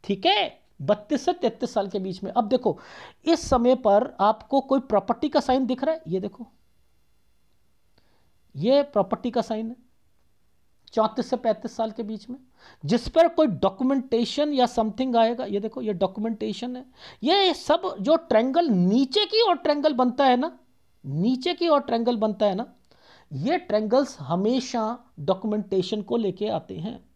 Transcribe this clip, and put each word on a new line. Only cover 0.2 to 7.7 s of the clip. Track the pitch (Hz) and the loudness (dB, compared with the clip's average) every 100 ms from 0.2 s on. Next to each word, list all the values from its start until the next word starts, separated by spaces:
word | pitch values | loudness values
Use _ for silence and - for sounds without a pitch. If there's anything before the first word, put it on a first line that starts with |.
| 330 | 2
है, | 403 185 - _ - | 2 0 -6 _ -10
बत्तीस | 135 208 - 294 - | -2 -2 0 -2 -2
से | |
तैंतीस | 349 233 - 240 | -2 -2 -2 -4
साल | 220 196 | -4 -4
के | 196 | -4
बीच | 190 185 | -6 -8
में। | 185 | -4
अब | 202 214 | -2 0
देखो, | 254 220 - - - - _ 302 | 0 0 -2 -10 -20 -20 _ 0
इस | 330 - | 0 2
समय | 254 240 262 | 2 4 4
पर | 220 202 208 - | 4 4 2 0
आपको | 202 214 - 269 | 0 0 0 -2
कोई | - 269 | 2 -2
प्रॉपर्टी | - 202 214 226 302 | 2 -2 0 -4 0
का | 294 | 0
साइन | - 262 247 | 2 0 0
दिख | 254 | -2
रहा | 311 320 | -2 -4
है? | 160 | -4
ये | 185 | -6
देखो, | 196 - 226 _ _ _ _ _ _ _ _ _ _ _ _ | -6 -12 -20 _ _ _ _ _ _ _ _ _ _ _ _